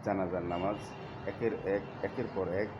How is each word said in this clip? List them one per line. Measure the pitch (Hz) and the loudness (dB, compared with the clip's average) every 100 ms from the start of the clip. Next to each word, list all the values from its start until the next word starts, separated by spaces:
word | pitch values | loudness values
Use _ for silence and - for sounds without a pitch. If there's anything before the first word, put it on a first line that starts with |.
জানাজার | - 98 90 90 87 | 2 2 2 2 0
নামাজ | 87 95 104 - - - - - | 2 2 0 -4 -8 -10 -6 -6
একের | - 117 101 92 | 0 0 2 2
এক, | 101 - - 101 | 2 0 -4 -2
একের | 127 113 | 0 -2
পর | 101 90 90 | 0 0 2
এক | 107 | 0